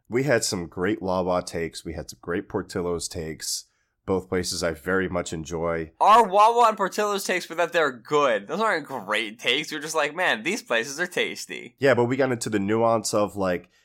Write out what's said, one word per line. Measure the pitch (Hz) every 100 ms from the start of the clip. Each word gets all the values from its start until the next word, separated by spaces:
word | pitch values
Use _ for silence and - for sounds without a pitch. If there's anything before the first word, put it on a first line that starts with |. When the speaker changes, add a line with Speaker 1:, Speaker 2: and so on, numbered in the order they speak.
| _
Speaker 1:
We | 117
had | 139 117
some | - 95 82
great | - 92 110
Wawa | 92 92 90 90
takes. | 87 87 82 -
We | 82
had | 80 76
some | -
great | - 90 -
Portillo's | 104 87 101 87 85 -
takes. | 92 80 73 - - - _ _ _
Both | - 95 90
places | 92 87 87
I | 85
very | 80 - 95 90
much | 90 85
enjoy. | 85 78 85 85 82 80 -
Speaker 2:
Our | 180 220 214
Wawa | 196 220 233 226
and | 208
Portillo's | 190 - 208 202
takes | - 180 -
were |
that | 165 170
they're | 170 147
good. | 123 - 147 139 107 101
Those | 165
aren't | 220 170 143
great | 131 95 107 113 113
takes. | 135 131 147
We're | 151
just | 151
like, | 160 147
"Man, | 156 175 117
these | 127 208
places | - 117 131 139
are | 180
tasty." | - 101 101 - 73 - -
Speaker 1:
Yeah, | 139
but | 120 120
we | 131
got | 131
into | 120 127
the | 107
nuance | 98 113 113 113 107
of, | 110 101 101
like, | 95 87 - _